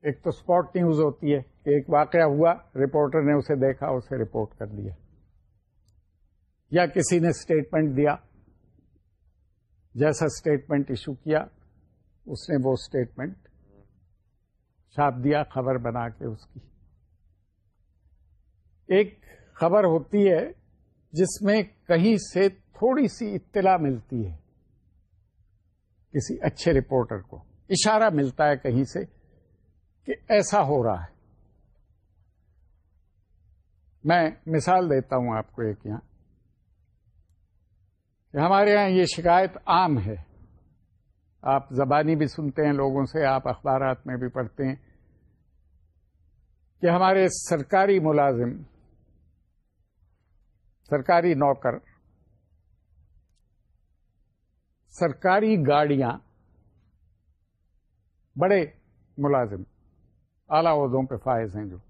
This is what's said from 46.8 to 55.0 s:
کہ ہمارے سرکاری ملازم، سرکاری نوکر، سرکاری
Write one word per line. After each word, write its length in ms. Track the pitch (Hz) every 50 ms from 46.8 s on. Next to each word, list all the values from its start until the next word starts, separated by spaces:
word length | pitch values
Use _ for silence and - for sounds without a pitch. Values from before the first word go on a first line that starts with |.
| -
کہ 40 | 175
ہمارے 380 | 170 180 185 185 190 196 190 180
سرکاری 680 | - - - - 175 156 139 - - 190 190 196 202 190
ملازم، 560 | 160 156 151 147 143 139 131 117 120 120 - - 156 - _ _ _ _ _ _ _ _ _ _ _ _ _ _ _ _ _ _ _ _ _ _ _ _ _ _ _ _ _ _ _ _ _ _ _ _ _ _ _ _ _ _ _ _
سرکاری 440 | 147 147 127 - 180 170 170 180 165
نوکر، 440 | 139 147 139 139 135 - 127 117 - _ _ _ _ _ _ _ _ _ _ _ _ _ _ _ _ _ _ _ _ _ _ _ _ _ _ _ _ _ _ _ _ _ _ _ _ _ _ _ _ _ _ _ _ _ _ _ _ _ _ _ _ _ _ _ _ _ _ _ _ _ _ _
سرکاری 640 | -